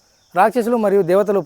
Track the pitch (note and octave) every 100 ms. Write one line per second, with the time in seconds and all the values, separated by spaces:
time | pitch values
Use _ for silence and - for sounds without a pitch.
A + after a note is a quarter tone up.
0 | _ _ _ F3 G#3+ B3 A3 A#3+ G#3 G3+
1 | E3 F#3+ G3+ G3+